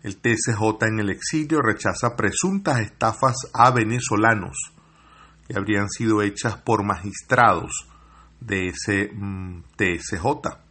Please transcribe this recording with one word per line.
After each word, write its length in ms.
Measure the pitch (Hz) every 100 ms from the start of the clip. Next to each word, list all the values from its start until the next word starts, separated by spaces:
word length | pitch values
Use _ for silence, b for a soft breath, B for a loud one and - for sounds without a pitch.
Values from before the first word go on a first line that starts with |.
El 140 | 98 98
T 180 | 120 117
C 160 | -
J 340 | 107 110 107 110
en 120 | 110
el 100 | 104
exilio 500 | 92 - 156 151 156
rechaza 540 | 117 101 104 90 - -
presuntas 640 | 104 95 185 196 196 127
estafas 560 | 104 - 113 107 131 123 -
a 180 | - 123
venezolanos 840 | 123 107 120 - 104 113 110 90 - - - b b b b b b -
que 120 | 104
habrían 320 | 98 104 101
sido 320 | - 113 104
hechas 340 | 104 101 117 95
por 300 | - 110 101
magistrados 1040 | 95 101 92 - 123 117 90 - - - b b b b _
de 280 | 113 98 90
ese, 440 | 87 - 101 101
mm, 500 | 110 101 95 92 87 - -
T 240 | 95 85
C 180 | - 98
J 440 | 104 147 - - _